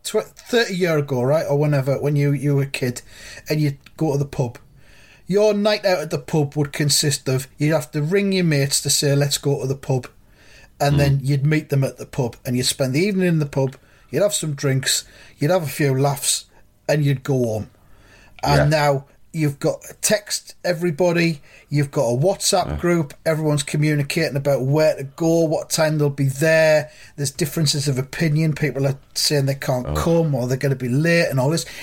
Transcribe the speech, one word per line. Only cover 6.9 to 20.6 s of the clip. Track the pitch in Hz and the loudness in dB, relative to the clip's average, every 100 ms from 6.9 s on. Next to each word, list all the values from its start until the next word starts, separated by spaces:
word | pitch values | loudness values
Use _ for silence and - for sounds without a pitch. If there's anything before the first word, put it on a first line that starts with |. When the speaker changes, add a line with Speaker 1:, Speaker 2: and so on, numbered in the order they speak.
| - 151 139 - | 0 0 -2 -2
Speaker 1:
of, | 131 - - | -2 -4 -4
you'd | 147 | 0
have | 156 143 | 0 -2
to | 151 | -4
ring | 151 202 202 | -2 0 0
your | 190 170 | 2 2
mates | 143 135 - | 2 0 -2
to | 139 | -2
say, | - 147 139 | 0 2 2
"Let's | 139 - | 0 -2
go | 147 139 | -2 -2
to | 135 | -2
the | 135 | -4
pub." | - 131 - _ - - - - - - | -2 -4 -4 _ -20 -20 -20 -20 -16 -4
And | 143 143 | 0 2
Speaker 2:
Mm. | |
Speaker 1:
then | 139 135 | 2 2
you'd | 127 143 147 | 0 0 2
meet | 151 151 | 0 0
them | 139 | 0
at | 131 - | -2 -4
the | 139 | -8
pub, | - 120 - 131 | -4 -4 -6 -4
and | 123 | -2
you'd | - | -2
spend | - 131 | -2 -2
the | 139 | 0
evening | 202 190 180 | 0 0 0
in | 160 | 0
the | 143 | 0
pub, | 139 135 - _ _ - | -2 -2 -4 _ _ -6
you'd | 135 | 0
have | 202 | 0
some | - 160 | 0 -6
drinks, | 143 143 131 - - - - - - | -2 0 0 0 -2 -6 -18 -20 -4
you'd | 147 | 0
have | 185 | 0
a | 151 | -2
few | - 143 131 | -2 0 2
laughs, | 143 139 - - - - - _ - | 0 0 -2 -4 -6 -20 -20 _ -2
and | 151 | 0
you'd | 143 139 | 2 0
go | - 135 | 0 0
home. | 117 107 95 - - - - - - - | 0 -4 -8 -14 -20 -20 -20 -20 -20 -6
And | 139 143 147 | 0 2 4
Speaker 2:
Yeah. | 156 | 4
Speaker 1:
now | 147 139 - _ - | 2 0 -4 _ -10
you've | 165 147 143 | -2 -2 0
got | 156 - | -4 -4
to | - - | -10 -6
text | - 208 - - - - | 0 0 -2 -10 -10 -8